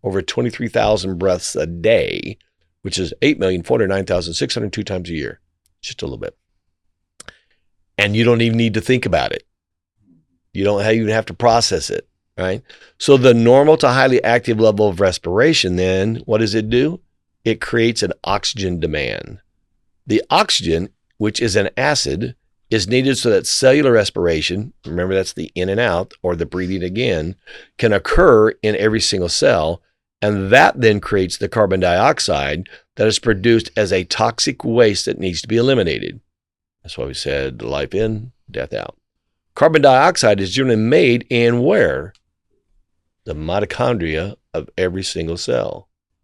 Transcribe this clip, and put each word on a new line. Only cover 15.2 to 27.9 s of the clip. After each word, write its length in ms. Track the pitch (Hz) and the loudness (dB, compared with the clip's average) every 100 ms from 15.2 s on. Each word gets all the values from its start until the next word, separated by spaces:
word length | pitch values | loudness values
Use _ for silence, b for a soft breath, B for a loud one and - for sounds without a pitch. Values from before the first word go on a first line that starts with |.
| - 92 147 160 95 90 | -2 2 2 2 0 0
then, 400 | 92 95 101 113 - | 0 0 -2 -4 -2
what 120 | 110 | 0
does 160 | 110 | 0
it 140 | 110 107 | -2 0
do? 320 | 120 147 180 _ _ _ _ | 0 0 -4 _ _ _ _
It 160 | - 110 | -4 -4
creates 420 | - 120 117 117 | -2 0 0 0
an 100 | 95 - | -4 -4
oxygen 560 | - 101 - - 95 87 | -4 -4 -4 -4 -4 -4
demand. 580 | 80 76 65 50 50 - _ _ _ _ _ _ - | -4 -4 -6 -8 -12 -18 _ _ _ _ _ _ -4
The 160 | 113 - | -2 0
oxygen, 600 | 160 208 - 87 82 95 - _ - | 0 0 -2 -2 -2 -4 -12 _ -6
which 220 | 107 - | -4 -2
is 140 | 117 | -2
an 160 | 98 98 - | 0 -2 -2
acid, 580 | 147 147 - 76 120 - _ _ _ | -2 -2 -4 -4 -6 -10 _ _ _
is 200 | 110 92 | -4 0
needed 280 | 123 131 131 | 0 0 0
so 140 | 120 | 2
that 160 | 101 - | 0 0
cellular 460 | - 131 139 139 | 2 4 4 4
respiration, 800 | 113 101 - 87 80 76 95 113 - - | 2 2 0 0 0 -2 -6 -8 -14 -10
remember 280 | 85 92 | -6 -2
that's 200 | 95 95 | -2 -2
the 180 | - 85 | -8 -10
in 140 | - 92 | -6 -4
and 120 | 101 | -2
out, 340 | 120 87 98 - | 0 -2 -4 -6
or 120 | 90 | -6
the 120 | 85 85 | -4 -4
breathing 360 | 90 92 92 | -6 -4 -6
again, 540 | 90 98 123 87 78 95 B B B - | -6 -4 -2 -2 -4 -10 B B B -2
can 140 | 117 | 0